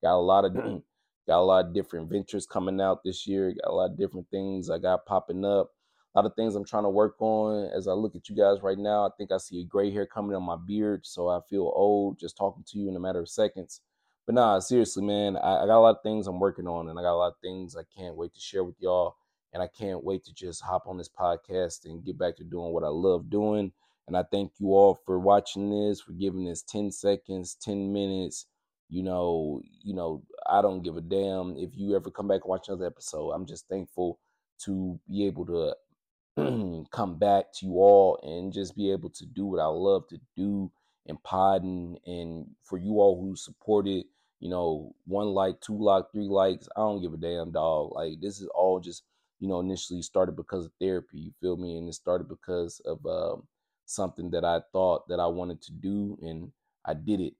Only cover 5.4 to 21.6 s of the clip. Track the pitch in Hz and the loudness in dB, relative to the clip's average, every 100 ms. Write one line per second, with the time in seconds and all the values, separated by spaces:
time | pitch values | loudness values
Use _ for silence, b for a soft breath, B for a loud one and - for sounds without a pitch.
5.4 | 98 101 92 _ _ _ _ - 104 - | 2 2 2 _ _ _ _ 2 2 2
6.4 | 113 101 101 110 104 98 107 - 110 110 | -2 -2 -4 -2 0 4 2 2 0 2
7.4 | 107 107 98 - 98 92 107 87 - 104 | 0 -2 -2 -4 -2 -2 -2 -6 -10 4
8.4 | 101 101 98 98 101 104 101 - 98 95 | 6 6 2 -2 0 2 2 -2 -4 -4
9.4 | - 90 87 98 101 101 98 - 101 95 | -4 -10 -4 0 0 0 -4 -4 -4 -4
10.4 | 90 82 87 104 107 98 - - 87 90 | -4 -6 -4 -2 0 -2 -6 -4 0 0
11.4 | - 98 87 - 101 104 101 95 85 - | -2 -2 0 4 4 4 2 -4 -12 -4
12.4 | 98 - - 104 101 92 92 92 82 - | -4 -4 -12 -6 -6 -4 -4 -4 -6 0
13.4 | 107 - 85 - _ _ _ _ - 117 | 0 0 -14 -16 _ _ _ _ 0 4
14.4 | 117 98 92 127 113 - 101 104 104 95 | 6 4 4 2 4 0 -2 0 0 0
15.4 | 85 95 98 113 113 107 107 107 98 90 | 2 2 6 10 10 8 0 -4 -4 0
16.4 | 98 92 90 85 82 82 87 85 87 85 | 0 0 -6 -6 -6 -4 0 2 0 -2
17.4 | 92 92 90 85 82 - 92 82 85 _ | -12 -12 -12 -14 -18 -14 -14 -10 -10 _
18.4 | - 98 90 85 90 90 85 - _ _ | -8 -4 -4 -4 0 2 2 -4 _ _
19.4 | _ - 90 _ 104 92 - 95 - - | _ -6 -6 _ -8 -6 -4 -6 -6 -14
20.4 | 92 82 - 92 - 92 82 - 90 85 | -12 -12 -4 -4 -4 -12 -12 -2 0 0
21.4 | _ 92 | _ -2